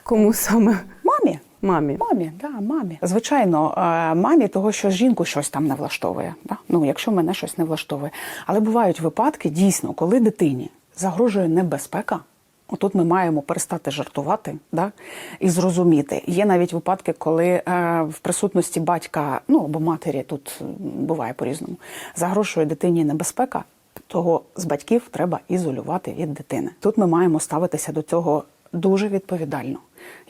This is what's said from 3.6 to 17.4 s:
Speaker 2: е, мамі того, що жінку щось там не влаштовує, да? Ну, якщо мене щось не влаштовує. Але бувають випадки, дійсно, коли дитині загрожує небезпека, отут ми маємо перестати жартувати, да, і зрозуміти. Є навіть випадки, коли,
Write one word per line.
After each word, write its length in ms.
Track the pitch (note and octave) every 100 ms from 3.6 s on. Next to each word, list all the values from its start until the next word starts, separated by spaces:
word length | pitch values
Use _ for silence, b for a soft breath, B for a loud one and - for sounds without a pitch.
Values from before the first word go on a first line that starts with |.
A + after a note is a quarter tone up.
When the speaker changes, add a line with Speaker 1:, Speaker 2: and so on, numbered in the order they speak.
| D#3 -
Speaker 2:
е, 40 | F3+ E3 E3 E3
мамі 320 | G#3+ D#4+ G#3
того, 240 | G3 G#3
що 180 | G3+ G3+
жінку 360 | F#3 B3+ A3+ E3
щось 240 | C#3+ C#3+
там 180 | C#3 D3+
не 80 | C#3
влаштовує, 600 | - - - F2 - E3
да? 140 | - G#3 -
Ну, 160 | F3 C#3+
якщо 260 | - -
мене 220 | G3 E3
щось 240 | G3 F3 -
не 60 |
влаштовує. 480 | E3 D#3 - C#3+ C#3+ B B B -
Але 140 | G3
бувають 400 | G#3+ A3+ G3+ E3
випадки, 500 | D#3+ - A#3 - E3+
дійсно, 440 | D3+ G3 F3 -
коли 260 | G#2+ E3+ B3+
дитині 500 | A3 - E3 B2+ - - _ -
загрожує 520 | F#3 E3+ A#3+ G3 F3
небезпека, 720 | E3 F3+ C#3+ - F3 A3+ G#3+ - _ _ _ -
отут 280 | - G3+ G3+
ми 80 | E3+
маємо 360 | F#3 F3 D3+
перестати 500 | C#3 E3+ - E3+ -
жартувати, 640 | C#3+ C3+ - C#3+ G#3+ - D#3 -
да, 200 | D#3+ G3 B B B B B
і 100 | F#3+
зрозуміти. 720 | E3+ F#3 F3 F3 D#3 C#3+ - -
Є 180 | E3+ G#3
навіть 280 | F3+ E3+
випадки, 400 | E3 F3+ F#3+ -
коли, 320 | D#3+ D#3+ E3